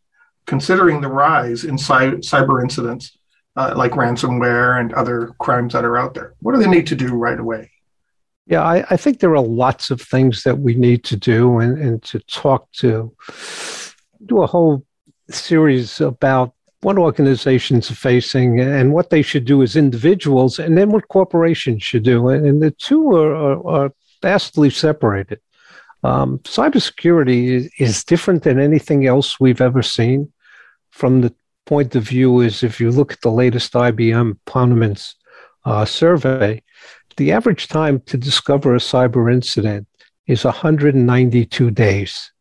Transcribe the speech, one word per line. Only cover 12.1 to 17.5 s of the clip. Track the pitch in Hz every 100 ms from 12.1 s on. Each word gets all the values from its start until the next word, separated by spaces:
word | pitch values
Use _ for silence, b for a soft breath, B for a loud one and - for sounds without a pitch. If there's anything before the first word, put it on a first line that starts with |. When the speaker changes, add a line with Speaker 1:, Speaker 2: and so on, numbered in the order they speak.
| -
Speaker 2:
talk | - - 147 127 _ -
to, | 127 110 113 _ B B B B B B B B _ _ 202
do | 220
a | 165
whole | 175 165 139 - _ _ _ -
series | - - 165 156 127 117 -
about | 143 120 139 131 127 _ _ _
what | 185 196
organizations | 165 - 139 127 139